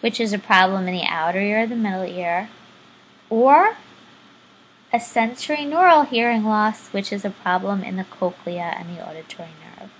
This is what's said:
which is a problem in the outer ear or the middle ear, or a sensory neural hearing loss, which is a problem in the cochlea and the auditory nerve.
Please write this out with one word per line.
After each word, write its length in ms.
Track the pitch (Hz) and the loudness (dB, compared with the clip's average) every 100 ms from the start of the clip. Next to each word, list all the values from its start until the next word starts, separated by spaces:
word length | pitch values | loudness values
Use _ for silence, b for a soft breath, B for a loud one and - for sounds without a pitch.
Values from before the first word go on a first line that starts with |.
which 200 | 226 220 | -2 -2
is 140 | 226 | -2
a 40 | 202 | -2
problem 480 | - 190 190 190 185 | 2 4 6 2 -2
in 80 | |
the 120 | 180 - | -2 -2
outer 320 | 170 160 185 | -2 -2 0
ear 220 | 202 214 | 0 0
or 40 | 226 | -2
the 100 | 240 | -2
middle 280 | 214 185 | -2 -2
ear, 460 | 185 180 175 175 214 - - - - - - - _ | -6 -6 -4 -4 -4 -14 -20 -20 -20 -20 -20 -20 _
or 460 | 226 254 294 403 453 - - - - - - _ _ - _ _ | 2 6 8 6 0 -16 -20 -20 -20 -20 -20 _ _ -20 _ _
a 80 | 233 | -4
sensory 640 | - 240 226 247 - 302 | -2 0 0 -2 -4 -4
neural 380 | 285 311 359 320 | -2 4 4 4
hearing 420 | 285 240 233 226 | 0 0 0 2
loss, 440 | 214 214 214 214 - | 2 2 2 0 -8
which 240 | 202 196 | -8 -6
is 120 | 202 | -6
a 60 | 196 | -6
problem 520 | 190 - 180 190 202 | -6 -2 0 0 -4
in 140 | 185 190 | -4 -6
the 80 | |
cochlea 680 | 190 - 180 175 - 175 170 - | -8 -4 -4 -4 -10 -8 -6 -8
and 180 | 170 175 | -10 -12
the 100 | - | -12
auditory 440 | 156 160 - 170 160 156 - | -14 -16 -18 -18 -18 -20 -20
nerve. 120 | - - | -20 -20